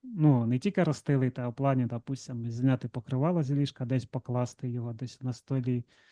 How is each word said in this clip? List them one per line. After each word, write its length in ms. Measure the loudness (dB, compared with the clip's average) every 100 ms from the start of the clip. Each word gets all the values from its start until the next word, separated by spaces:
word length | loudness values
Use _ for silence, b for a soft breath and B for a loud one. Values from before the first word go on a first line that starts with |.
| -10
Ну, 320 | 4 6 6 4
не 120 | 0
тільки 260 | 0 2
розстелити, 580 | 2 0 0 2 2 -2
а 60 | -8
в 60 |
плані, 320 | 0 2 2 0
допустим, 640 | -4 -6 -8 -8 -8 -6
зняти 380 | 0 2 2 0
покривало 540 | -10 -4 0 0 0
з 80 | 0
ліжка, 340 | 0 0 -4
десь 200 | -2 -2
покласти 640 | -2 -8 -4 -2 -2 -6 -6
його, 220 | -6 -6
десь 300 | -8 -10 -6
на 100 | -8
столі 520 | -8 _ -2 0 -2 -4 _ _